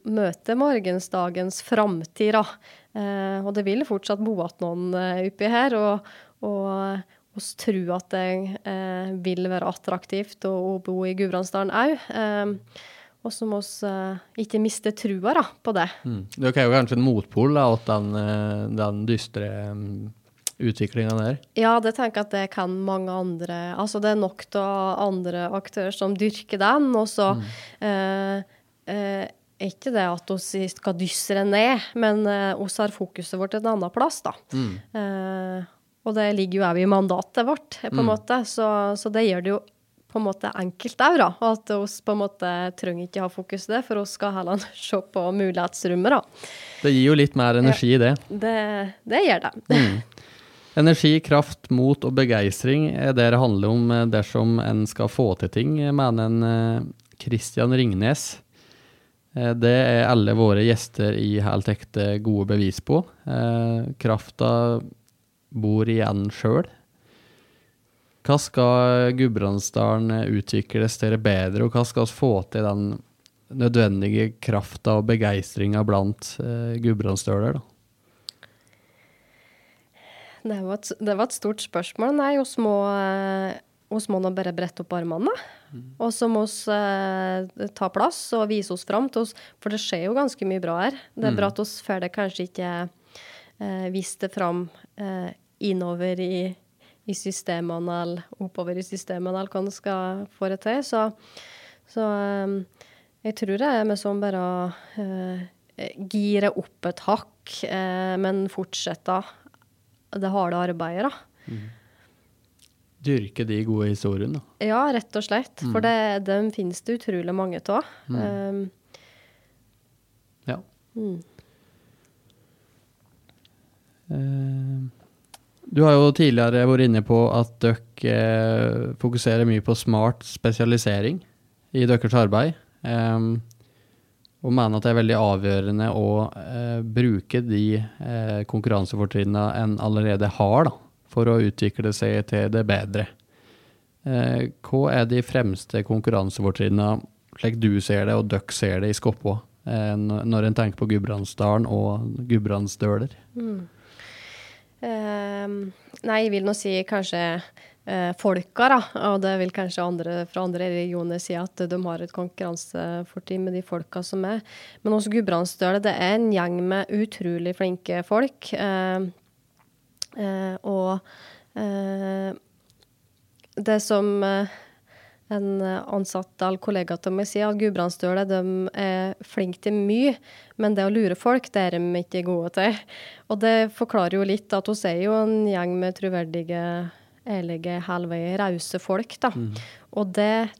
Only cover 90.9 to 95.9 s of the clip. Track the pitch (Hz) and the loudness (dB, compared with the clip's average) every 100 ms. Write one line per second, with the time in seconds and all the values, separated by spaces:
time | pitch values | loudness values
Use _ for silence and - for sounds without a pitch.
90.9 | 269 - - 139 117 202 202 214 - - | -2 -10 -4 -2 2 0 -2 -8 -8 -6
91.9 | 190 180 208 196 185 180 - 180 175 175 | -4 -4 -4 -4 -4 -8 -6 -6 -6 -8
92.9 | _ _ - - - - - 202 190 185 | _ _ -20 -20 -20 -20 -12 -8 -6 -6
93.9 | 190 180 - 190 202 180 180 175 - _ | -6 -8 -8 -8 -4 -2 -2 -6 -12 _
94.9 | - 196 185 180 - _ - 208 185 175 | -12 -10 -8 -10 -12 _ -8 -4 -2 -2